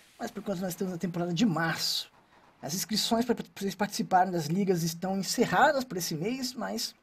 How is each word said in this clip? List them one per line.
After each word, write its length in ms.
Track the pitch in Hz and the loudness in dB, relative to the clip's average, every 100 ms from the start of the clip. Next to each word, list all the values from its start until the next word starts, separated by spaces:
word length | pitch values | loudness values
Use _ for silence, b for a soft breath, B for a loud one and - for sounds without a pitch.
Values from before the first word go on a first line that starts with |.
| B - | B -12
Mas 120 | 254 | -10
por 120 | 202 | -8
enquanto 180 | 202 180 | -6 -4
nós 160 | 190 170 | -4 -4
temos 180 | 190 | -4
a 60 | 175 | -4
temporada 340 | 185 175 175 | -4 -2 -2
de 100 | 165 226 | 2 2
março. 600 | 156 165 - - - - - _ b b - | 2 0 0 -2 -4 -6 -16 _ b b -14
As 140 | - 180 | -8 -6
inscrições 500 | - 214 - 226 247 | -2 -2 2 2 2
pra, 80 | |
pra 100 | 240 - - | 0 -4 -6
vocês 180 | 196 | -6
participarem 580 | - 202 - 170 185 196 | -2 -4 -2 2 4 4
das 140 | 175 143 | 2 0
ligas 380 | 180 196 175 | 0 2 2
estão 340 | 165 - 185 196 | 0 -2 -2 -2
encerradas 680 | 185 - 185 180 269 277 | -2 2 4 6 6 4
por 140 | 254 180 | -2 -6
esse 160 | 170 | -4
mês, 400 | 156 196 262 254 | -4 -4 -4 -6
mas 400 | - 196 220 - - | -6 -6 -6 -8 -10